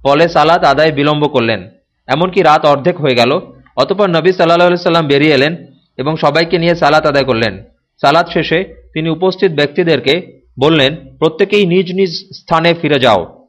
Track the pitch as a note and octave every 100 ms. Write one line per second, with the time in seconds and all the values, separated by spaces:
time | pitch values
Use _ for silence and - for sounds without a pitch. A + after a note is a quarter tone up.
0 | C3+ D3 E3+ D#3+ D3+ F3 E3 C#3 D#3+ C#3+
1 | C#3+ D3+ D3 C#3 A2+ G#2 F2 _ _ _
2 | - C#3+ F#3 F3+ D#3+ D#3 D#3 C#3 C3 E3
3 | D3 A#2+ A#2 D#3 - - _ - C#3 F#3+
4 | G3+ E3 E3 F3+ E3 E3+ F3 F3 F3 E3+
5 | D3+ C#3 D#3 C#3 C#3+ E3+ - _ _ -
6 | C3+ D#3+ D3+ D3 E3+ F3 E3+ E3+ C#3+ D#3
7 | D#3 C#3 B2+ A2+ A2+ F#2+ - _ _ _
8 | C#3+ D#3 F3 F3 D3+ E3 F#3+ - _ D#3
9 | D#3+ D#3+ F#3 F#3 G3 D3 C#3+ C#3+ E3+ D#3
10 | C3 E3 F3 - _ - C#3+ D#3+ C3+ E3
11 | - - D#3+ E3 G3 G#3 F#3 F3+ F3+ F3+
12 | F#3+ E3 - - - E3 E3+ E3+ D#3 C#3+
13 | B2 G2+ E2 -